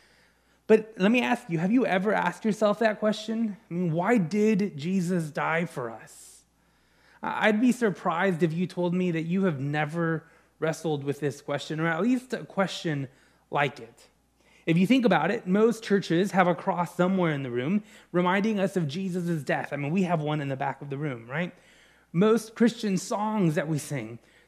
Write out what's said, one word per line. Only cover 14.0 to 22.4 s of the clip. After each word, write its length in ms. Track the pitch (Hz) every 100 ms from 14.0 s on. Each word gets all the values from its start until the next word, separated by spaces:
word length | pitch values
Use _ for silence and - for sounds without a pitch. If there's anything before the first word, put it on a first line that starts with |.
| _ _ _ _ _ _ -
If 100 | 165
you 120 | 190
think 160 | 262
about 260 | 226 160 165
it, 160 | 226 180
most 380 | 196 226 226
churches 480 | - 190 - 165 196
have 160 | 190 180
a 60 |
cross 420 | 175 190 175 170 -
somewhere 340 | 180 190 170
in 140 | 143
the 60 | 131
room 320 | 120 139 202 - - -
reminding 480 | 175 180 196 220 202
us 180 | 185 185
of 120 | 151
Jesus' 560 | 165 190 180 170 165
death. 280 | 131 151 117
I 40 | 143
mean, 160 | 143
we 100 | 190
have 180 | 175 170
one 200 | 151 151
in 80 | 139
the 80 | 131
back 260 | 139 -
of 80 | 143
the 80 | 139
room, 300 | 151 117 117
right? 240 | 147 175 - _ _ _ _ _
Most 440 | 165 214 226